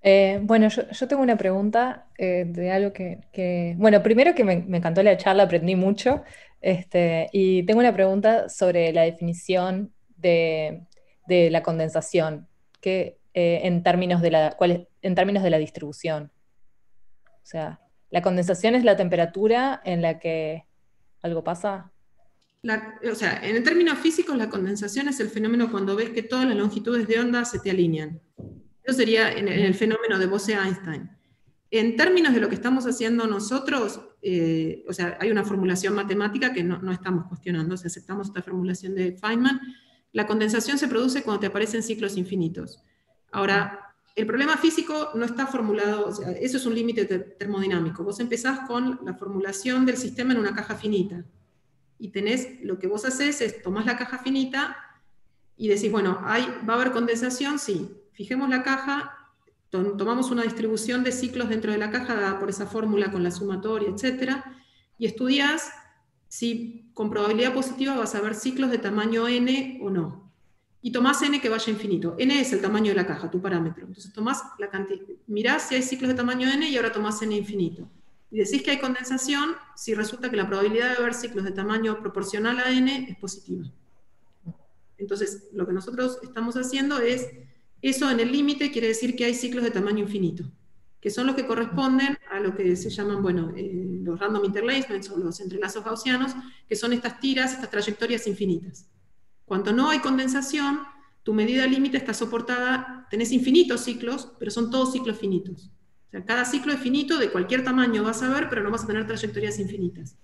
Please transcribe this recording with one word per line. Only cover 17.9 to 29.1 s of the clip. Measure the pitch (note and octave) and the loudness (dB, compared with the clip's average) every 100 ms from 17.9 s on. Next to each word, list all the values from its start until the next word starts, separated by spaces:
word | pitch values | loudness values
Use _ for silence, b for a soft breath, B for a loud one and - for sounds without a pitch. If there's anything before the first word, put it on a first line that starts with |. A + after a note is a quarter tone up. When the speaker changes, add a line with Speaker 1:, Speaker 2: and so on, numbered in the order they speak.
| _ _ | _ _
Speaker 1:
¿la | F3 | 0
condensación | F#3 F3+ F3+ F3+ A3 | 2 2 2 2 4
es | B3 | 6
la | A#3 G3 | 6 6
temperatura | F3+ E3+ E3+ F#3+ G#3+ A#3+ C4+ C4 F3+ | 4 2 2 2 2 4 2 -2 -2
en | F3 | 0
la | E3 E3 | 0 -2
que | E3+ D#3+ D#3 D#3+ _ _ _ _ _ - | -4 -2 -4 -6 _ _ _ _ _ -10
algo | E3+ E3 | -6 -4
pasa? | E3 F3 G#3 G3 F3 _ _ _ - _ _ _ | -4 -4 -4 -6 -12 _ _ _ -20 _ _ _
Speaker 2:
La, | A3+ A3 A3 - A#3 | -6 -4 -6 -8 -6
o | |
sea, | G#3+ G3+ - | -2 -2 -2
en | G3 A3+ | 0 2
términos | B3+ E4+ E4+ C4+ | 4 4 4 4
físicos, | D#4+ D#4+ E4+ C4 | 2 2 -2 -2
la | A3 | -2
condensación | G3 F#3+ G3+ G3+ G#3 C#4+ | -2 -2 -2 -4 -2 -2
es | C4 | -2
el | G#3+ | -4
fenómeno | A3 A3 A#3+ A3+ | -2 0 2 2
cuando | G3 G3 G3+ | 0 0 0
ves | A3+ | -2
que | A#3 | -4
todas | A3 B3+ C4 | -2 0 2
las | G3+ | 2
longitudes | G#3 G#3 A#3 A#3+ G#3+ | 0 0 0 0 2
de | A3+ | 2
onda | B3 A#3+ A#3+ | 2 0 0
se | F#3+ | -4
te | G3 | -2
alinean. | F#3 F3 D#3 D#3 E3 _ - - - - _ | 2 2 2 -4 -12 _ -18 -18 -18 -20 _
Eso | - C4 | -2 2
sería | A3 | 4